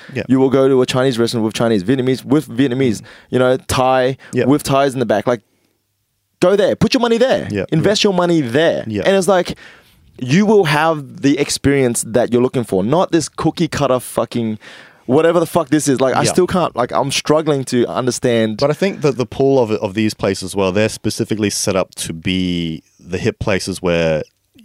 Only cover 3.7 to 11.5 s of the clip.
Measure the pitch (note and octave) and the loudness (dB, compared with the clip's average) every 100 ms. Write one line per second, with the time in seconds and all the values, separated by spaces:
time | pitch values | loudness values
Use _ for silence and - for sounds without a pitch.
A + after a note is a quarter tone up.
3.7 | - B2+ C3 B2+ C3+ - B2 A#2+ D3 - | 0 2 2 0 -4 -6 -2 2 0 2
4.7 | C3+ C#3 B2+ A#2 G#2 A#2 B2 - _ _ | 0 0 0 -2 0 0 -4 -6 _ _
5.7 | _ _ _ _ _ _ _ F3+ G3+ F#3 | _ _ _ _ _ _ _ 2 4 2
6.7 | A2 A3+ C4 A#3 A3+ B3+ A2 F#2+ G#2 - | 0 0 0 2 2 2 0 -2 -6 -2
7.7 | D#3+ D#3+ G3+ G#3 F3+ F3 E3+ B2+ B2 E3 | 0 0 2 2 2 2 2 0 2 2
8.7 | E2 - G#2 - G3 F#3 F#3+ F3 - - | 0 -4 -2 2 2 2 0 0 -8 -16
9.7 | - _ _ _ - B2+ D#3+ G#3 G#3+ E3+ | -20 _ _ _ -12 0 2 4 4 4
10.7 | D3 D#3+ D#3 C3+ A#2 C3+ C#3+ D3 | 2 0 -2 -6 -2 0 0 -2